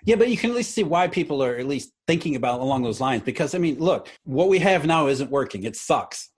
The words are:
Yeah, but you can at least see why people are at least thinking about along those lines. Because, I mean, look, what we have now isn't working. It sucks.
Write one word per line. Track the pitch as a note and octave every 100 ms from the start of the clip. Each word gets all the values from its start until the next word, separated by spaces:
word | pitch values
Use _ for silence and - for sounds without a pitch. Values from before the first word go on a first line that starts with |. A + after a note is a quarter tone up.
Yeah, | G3 A3
but | A#3+
you | A3+
can | A#3
at | A#3+
least | A#3+
see | -
why | E3+ E3+ F3+
people | F3+ D#3 C#3+
are | C3 A#2+
at | C3
least | C#3 - _ -
thinking | E3 E3+ C3
about | B2 B2
along | C3 C3+
those | A#2+ A2
lines. | C3 A#2+
Because, | B2+ - D3 F3+
I |
mean, | E3+ C3+
look, | F#3 C3+ - -
what | - C3 F#3
we | F#3+
have | F#3+ F3+ D3
now | D#3+ C#3
isn't | C3 C3+
working. | C#3 C3 G2+
It | A2
sucks. | - - C#3+ F#2 - -